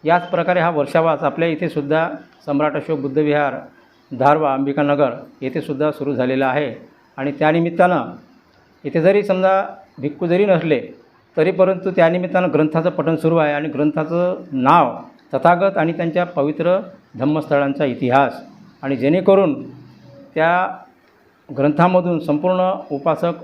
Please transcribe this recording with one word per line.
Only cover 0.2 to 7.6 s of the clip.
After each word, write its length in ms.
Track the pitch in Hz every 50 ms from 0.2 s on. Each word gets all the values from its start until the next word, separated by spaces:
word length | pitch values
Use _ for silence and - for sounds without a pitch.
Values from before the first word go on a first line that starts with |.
| 180 -
प्रकारे 300 | - 170 165 185 180 180
हा 100 | 160 170
वर्षावास 540 | 170 147 143 - - 165 165 165 156 135 170
आपल्या 240 | 143 139 - 165
इथेसुद्धा 600 | 170 160 151 175 160 - 156 139 139 156 160 165 175 151 - - _ _ _ _
सम्राट 300 | 151 143 139 151 151 143
अशोक 240 | 151 131 - 160 143
बुद्ध 180 | 131 139 131
विहार, 360 | 156 151 147 147 147 147 135 127 - - - _ _ _ _ _ _ _ _ 127 120
धारवा, 340 | 131 139 151 156 156 139 135
अंबिकानगर 580 | 135 139 139 139 151 147 143 143 143 143 127 117 - - - - _
येथेसुद्धा 500 | 131 135 - 165 - - 139 131 151 151
सुरू 240 | 147 - 143 143 139
झालेला 320 | 117 123 127 131 131 135
आहे. 280 | 131 127 147 151 123 113 - - - _ _ _ _ _
आणि 140 | - 135 143
त्यानिमित्तानं 720 | 143 - 156 151 160 170